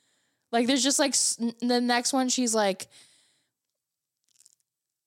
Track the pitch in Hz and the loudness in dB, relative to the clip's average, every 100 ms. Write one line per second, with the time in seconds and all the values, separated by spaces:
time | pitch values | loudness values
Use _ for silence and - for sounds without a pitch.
0 | _ _ _ _ _ 233 240 277 262 277 | _ _ _ _ _ 0 2 2 0 2
1 | 285 - - - 233 - 247 247 240 240 | 0 0 -2 -2 -6 -4 -2 0 0 0
2 | 247 269 254 254 247 220 202 190 - - | 0 -2 0 0 0 2 0 -2 -8 -20
3 | - _ _ _ _ _ _ _ _ _ | -20 _ _ _ _ _ _ _ _ _
4 | _ _ _ _ - _ _ _ _ _ | _ _ _ _ -20 _ _ _ _ _